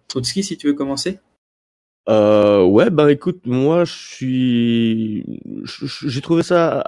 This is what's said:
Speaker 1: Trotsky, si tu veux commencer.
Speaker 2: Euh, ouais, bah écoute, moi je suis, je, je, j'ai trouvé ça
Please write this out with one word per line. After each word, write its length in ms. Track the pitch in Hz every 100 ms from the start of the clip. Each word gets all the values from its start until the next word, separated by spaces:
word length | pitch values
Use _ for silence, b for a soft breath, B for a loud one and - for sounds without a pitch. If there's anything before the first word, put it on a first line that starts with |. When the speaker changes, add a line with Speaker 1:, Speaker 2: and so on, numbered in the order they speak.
| -
Speaker 1:
Trotsky, 360 | 135 120 196
si 140 | 196 170
tu 100 | 147
veux 60 |
commencer. 440 | 143 139 139 180 196 _ _ _ _ _ _ _ _ -
Speaker 2:
Euh, 560 | 110 104 107 104 101
ouais, 280 | 92 104 214
bah 200 | 156 147
écoute, 360 | 147 180 180 123
moi 360 | 127 139 170
je 100 | 170
suis, 1300 | - - - 131 127 127 120 117 117 113 113 110 107 - - - 52
je, 240 | - - 139
je, 200 | - 147
j'ai 140 | 123
trouvé 220 | - 165
ça 400 | 165 175 165 139